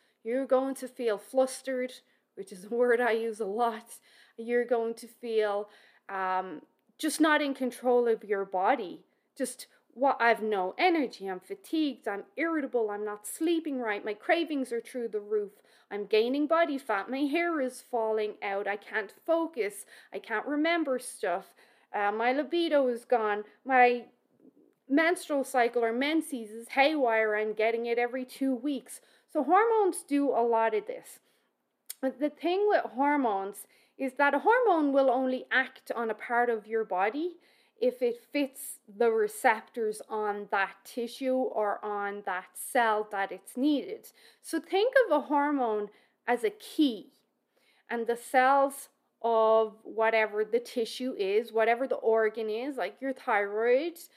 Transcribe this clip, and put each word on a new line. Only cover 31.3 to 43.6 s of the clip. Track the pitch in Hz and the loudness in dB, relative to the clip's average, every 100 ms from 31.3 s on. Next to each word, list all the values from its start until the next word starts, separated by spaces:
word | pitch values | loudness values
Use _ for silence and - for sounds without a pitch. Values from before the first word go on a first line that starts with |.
| _ _ _ _ _ - - | _ _ _ _ _ -20 -6
But | 262 247 | -6 -2
the | 294 | -4
thing | 294 330 370 415 | -2 -2 0 2
with | 339 | 2
hormones | 214 220 285 294 247 196 196 208 - _ _ - | 0 0 2 2 2 0 -4 -10 -18 _ _ -8
is | 269 254 | -6 0
that | 285 | 2
a | 277 | 4
hormone | 320 494 466 330 285 | 4 6 6 4 4
will | 269 269 | 4 4
only | 247 262 254 - | 4 2 -2 0
act | 240 254 - - 240 | 0 0 -4 -8 -4
on | 226 | -4
a | |
part | 214 - 240 240 | -6 -2 0 2
of | 220 208 | 0 -2
your | 226 | -2
body | 214 180 202 277 349 339 _ _ _ - | 0 0 0 0 -4 -8 _ _ _ -2
if | 254 247 | -2 0
it | 240 233 | -2 -2
fits | - 285 277 - - - - | -4 -2 -2 -4 -16 -16 -8
the | 202 233 | 0 2
receptors | 220 208 - 254 220 - 247 220 208 - | 2 0 2 2 2 -2 -6 -4 -6 -8
on | 214 208 202 202 | -4 -4 -4 -2
that | 202 190 - - | -2 -2 -4 -12
tissue | - 233 - 262 254 | -8 -8 -4 -2 0
or | 254 - 208 - | 0 0 -2 -2
on | 208 208 202 202 202 | -6 -6 -6 -6 -6
that | 185 185 | -6 -8
cell | - - 262 226 214 214 | -14 -4 2 2 2 -2
that | 196 190 | -4 -6
it's | 185 - | -8 -12
needed. | 247 | -2